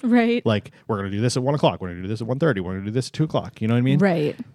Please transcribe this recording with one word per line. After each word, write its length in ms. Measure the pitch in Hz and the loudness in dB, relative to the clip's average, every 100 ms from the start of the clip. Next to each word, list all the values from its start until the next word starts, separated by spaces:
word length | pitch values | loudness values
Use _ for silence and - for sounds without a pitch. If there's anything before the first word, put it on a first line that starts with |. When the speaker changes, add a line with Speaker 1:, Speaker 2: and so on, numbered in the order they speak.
Speaker 1:
Right. 440 | 233 240 233 240 113 | 0 2 2 0 2
Speaker 2:
Like, 260 | 104 - - - | 0 -2 -12 -6
"We're 80 | 101 | -4
gonna 140 | 98 | -2
do 80 | 101 | 0
this 160 | 123 131 | 0 0
at 80 | |
one 100 | 127 | 0
o'clock. 280 | 147 156 85 | 2 0 0
We're 80 | 90 | -6
gonna 120 | 87 | -8
do 60 | 92 | -6
this 140 | 110 | -6
at 60 | 113 | -4
one 120 | 135 | 0
thirty. 220 | 160 98 | 2 0
We're 140 | 87 95 | -2 -4
gonna 100 | 101 | -4
do 60 | |
this 160 | 123 - | -4 -2
at 60 | |
two 120 | - 156 | -2 -2
o'clock." 360 | 123 87 - | -2 -4 -4
You 60 | 110 | 0
know 60 | |
what 60 | 120 | 2
I 20 | |
mean? 180 | 127 143 | 4 4
Speaker 1:
Right. 380 | 196 165 147 - - | 4 2 -2 -4 -12